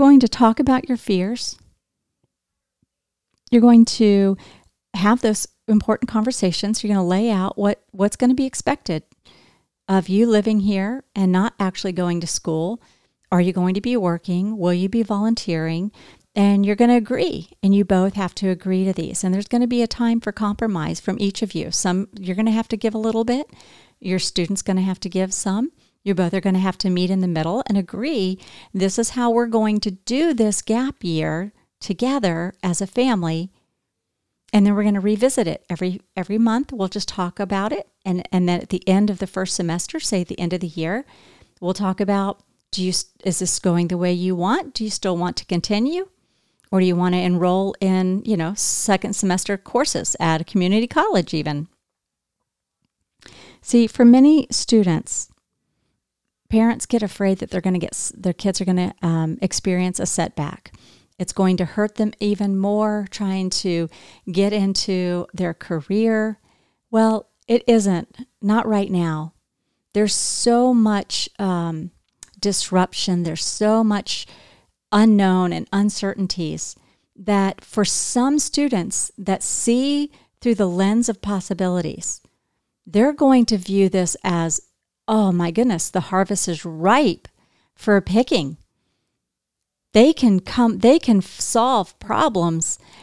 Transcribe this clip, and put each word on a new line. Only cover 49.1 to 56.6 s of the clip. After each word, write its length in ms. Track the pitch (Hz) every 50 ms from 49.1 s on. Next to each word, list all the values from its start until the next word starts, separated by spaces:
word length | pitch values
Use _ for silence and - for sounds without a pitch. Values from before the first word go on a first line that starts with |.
| 202
semester 420 | - - 190 180 185 - - 202
courses 580 | 190 - - - 240 294 - - - - - - -
at 220 | 170 165 160 156
a 40 | 165
community 420 | - - 196 180 180 196 220 233
college 460 | 240 - 311 359 440 381 196 165 - -
even? 340 | 156 143 151 147 147 160 - _ _ _ _ _ _ _ _ _ _ _ _ _ _ _ _ _ _ _ _ _ _ _ _ _ _ _ _ _ _ _ - - - - - - _
See, 240 | _ - - 240 233
for 180 | 220 - - 247
many 420 | 240 240 262 269 294 311 302 - -
students, 800 | - - - - 240 220 202 180 160 160 - - - - - - _ _ _ _ _ _ _ _ _ _ _ _ _ _ _ _ _ _ _ _ _ _ _ _
parents 360 | 220 220